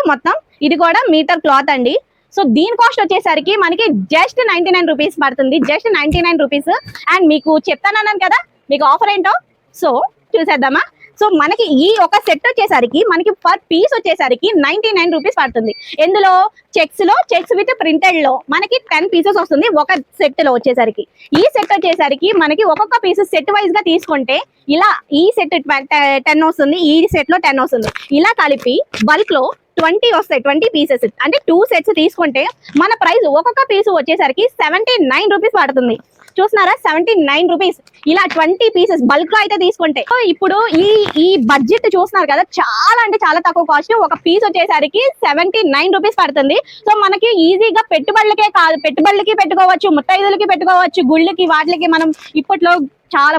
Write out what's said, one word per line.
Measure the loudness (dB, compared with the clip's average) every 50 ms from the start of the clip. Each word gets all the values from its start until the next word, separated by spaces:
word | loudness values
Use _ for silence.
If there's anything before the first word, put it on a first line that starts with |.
| 0 0 -2
మొత్తం, | -2 -2 -2 -4 -4 -6 _ _ -4 -2
ఇది | -2 0 2 2
కూడా | 2 2 2 2 2 2
మీటర్ | 2 2 0 -2 -2 0
క్లాత్ | 2 2 2 2 0 -2
అండి. | 0 0 -2 -2 -2 -6 _ _ _ _ _ -4
So, | -2 0 2 2
దీని | 2 2 0 2 2
కాస్ట్ | 2 2 2 0
వచ్చేసరికి | -2 0 -2 -2 0 -2 -2 -2 -2 -2 -2 0
మనకి | 0 -2 0 0 0 0 0 -2 -2 0
just | 0 0 0 0 0 -2 -2 -2
నైంటీ | -2 -2 0 0 0
నైన్ | 0 0 0
రూపీస్ | -2 -2 -2 -4 -2 -2 -4
పడుతుంది, | -2 -2 -2 -2 0 0 0 0 0
just | -2 -2 -2 -2 -2
నైంటీ | 0 0 -2 -2 0 0
నైన్ | 0 0 0 0
రూపీస్. | 0 -2 -2 -2 -2 -4 -4 -4 -10 -18 -8 -4 -2 0
And | 2 2 2
మీకు | 2 2 0 0 0 0 0
చెప్తానన్నాను | -4 -6 -4 -4 -2 -2 -2 -2 -4 -2 -2 0
కదా | 0 0 0 -2 _ _ _ _ -4
మీకు | -2 0 2 2
ఆఫర్ | 2 2 0 0 0
ఏంటో, | 0 0 0 -2 -2 -4 _ _ _ _ _ _ -4
so | -2 -2 0 -2 -2 -4 -6 _ _ _ -2
చూసేద్దామా. | -2 0 0 0 0 0 0 0 -2 -4 -6 _ _ -20 -14 _ -2
So, | 0 0 2 0
మనకి | 0 0 0 -2 -2 0 0 2 2
ఈ | 2 2 2 0
ఒక | 0 0 0 0
సెట్ | 0 -2 -2 -2 -2
వచ్చేసరికి | -2 0 0 0 0 0 0 0 0 0 0 0
మనకి | 0 0 0 -2 -4 0 0
per | 0 0 0 -2 -2
piece | 0 0 0 0 0
వచ్చేసరికి | -2 -2 -2 -2 -2 -2 -2 -2 -2 -2 0 0 0 0
నైంటీ | 0 0 -2 -2 0 0
నైన్ | 0 0 0 -2
రూపీస్ | -2 -2 -2 -2 -2
పడుతుంది. | -2 -2 -2 -4 -4 -4 -6 -8 -12 -8 -4 -2 0
ఎందులో? | 2 2 2 2 4 4 2 2 0 -4 _ _ _ -2
చెక్స్ | -2 -2 -2 -2 -2 0 0
లో, | 0 0 0 0
చెక్స్ | -2 -2 -2 -2 -2 -2
with | -2 -2 -4 -4
ప్రింటెడ్ | -2 -2 0 0 0 0 0 0 0
లో | 0 -2 -2 -4 -4 -4
మనకి | -4 -2 -2 -2 -4 -2 -2
టెన్ | -2 -2 -2 0 0
పీసెస్ | 0 0 0 0 0
వస్తుంది | -2 0 0 0 0 2 0 0
ఒక | 0 0 -2 -4 -4 _ _ -2
సెట్ | -2 -2 0 0 0
లో | 0 0
వచ్చేసరికి. | 0 0 0 0 0 0 -2 -2 -6 -10 -12 _ _ -8 -4 0 0
ఈ | 2 2 0
సెట్ | -2 0 0 0
వచ్చేసరికి | 0 0 0 0 0 0 -2 -2 -2 -2 0 0 0 0
మనకి | 0 0 0 0 0 0
ఒక్కొక్క | 0 0 -2 -2 -2 0
పీస్ | -2 0 -2 -2 -2 -2
సెట్ | -2 -2 0 -2
వైజ్ | 0 0 0 -2
గా | -2 0 0
తీసుకుంటే | 0 0 0 -2 -4 -2 -2 -2 -4 -4 -4 -8 _ _ _ -2 0
ఇలా | 2 2 0 0 -2 -4 -4 0 2
ఈ | 2 2 2 0
సెట్ | -2 -2 -2 -4 -2
ట్వ-, | -2 -4 -4 -2 -2 0 0 2 2 0 0 0
టెన్ | 0 0 2 2 0
వస్తుంది, | 0 0 0 0 0 2 2 2
ఈ | 4 4 2 2 0
సెట్ | -2 0 0 0
లో | 0 0
టెన్ | 0 0 0 -2
వస్తుంది. | -2 -2 -4 -4 -6 -8 -10 -6 -2 0 2
ఇలా | 2 2 0 0 0
కలిపి | 0 -2 -2 -2 -2 -2 -2 -4 -6 -6 -2 0 0
బల్క్ | 2 0 0 0 0
లో | 0 -2 -2 -4 -8 _ _ _ -2
ట్వంటీ | 0 0 0 0 0 0 0
వస్తాయి, | 0 0 -2 -4 -2 0
ట్వంటీ | 0 0 0 0 0 0
పీసెస్ | 0 0 0 0 -2 -2 -4 -4 -4 -4
అంటే | -2 -2 -2 0 0
టూ | 2 2 2 2
సెట్స్ | 0 0 0 0 0 0
తీసుకుంటే | 0 0 0 -2 -4 -2 -2 -2 -4 -4 -6 _ -12 -4 -2 0
మన | 0 0 0 0 0
ప్రైస్ | 2 2 2 2 2 2
ఒక్కొక్క | 0 0 0 0 0 0 0
పీస్ | 0 0 2 2 0 0
వచ్చేసరికి | 0 0 0 0 0 0 0 0 -2 -2 -2 -2
సెవెంటీ | -2 0 0 0 0 0 0 0 0 0
నైన్ | 0 0 0 0 0
రూపీస్ | 0 0 0 0 0
పడుతుంది. | 0 0 0 0 0 0 -2 -4 -8 _ _ _ _ -8 _
చూస్తున్నారా, | -2 0 2 2 2 2 2 0 0 -2
సెవెంటీ | -2 0 0 0 0 0 2 2 2
నైన్ | 2 0 0 0
రూపీస్ | 0 0 -2 -2 -4 -6 _ _ _ _ -2 -2
ఇలా | 0 0 -2 -2 -2
ట్వంటీ | 0 0 0 0 2 0 0 2
పీసెస్ | 2 0 0 0 0 0 0
బల్క్ | 0 0 0 0 -2
లో | -2
అయితే | -2 -2 -2 0 0
తీసుకుంటే. | 0 0 0 -2 -2 -2 -4 -4 -2
So, | 0 0 0 0 0
ఇప్పుడు | 0 -2 0 0 0 0 0 0 0 2
ఈ, | 2 2 2 0 0 0 0 2
ఈ | 2 2 2 2 2
బడ్జెట్ | 0 0 2 0 0 0 0 0 0
చూస్తున్నారు | 0 0 0 0 -2 0 0 0
కదా, | -2 -2 -2 -4 -4
చాలా | -4 -2 -2 0 0 2 2 2 2
అంటే | 0 0 0 0
చాలా | 0 0 0 0
తక్కువ | 0 0 0 0 0
కాస్ట్. | 0 0 0 0 0 0 0
ఒక | 0 -2 -2 0
పీస్ | 0 0 2 0
వచ్చేసరికి | 0 0 0 0 0 0 0 0 -2 0 0 -2 -2 -2 -2 -2
సెవెంటీ | -2 0 0 -2 0 0 0 0 0 0
నైన్ | 0 0 0 0
రూపీస్ | 0 0 0 0 0
పడుతుంది. | -2 0 0 0 0 0 0 -2 -4 -6 -12 -6 -2
So, | -2 0 2 2
మనకి | 0 0 0 0 0 2 2 2
ఈజీగా | 2 2 2 2 2 2 0 0 0 -2
పెట్టుబడులకే | -2 0 0 0 2 2 2 2 2 0 0 2 2
కాదు, | 2 2 0 0 -2
పెట్టుబడులకి | -4 -2 0 2 2 2 0 0 0 0 0 0
పెట్టుకోవచ్చు, | 0 2 2 2 2 2 2 0 0 0
ముత్తైదులకి | 0 0 0 0 0 2 0 0 0 0 -2 -2
పెట్టుకోవచ్చు, | 0 0 2 2 2 2 0 0 -2 0 2
గుళ్ళకి | 2 2 2 0 0 -2 0 0 0
వాటికి | 0 0 -2 -2 -2 0 0 0
మనం | 0 0 -2 -4 -4 -10 -8 -6 -6
ఇప్పట్లో | -4 -2 -2 0 0 0 0 -2 -4 -8 -10 _ _ -6 -2
చాలా | 0 0 0 0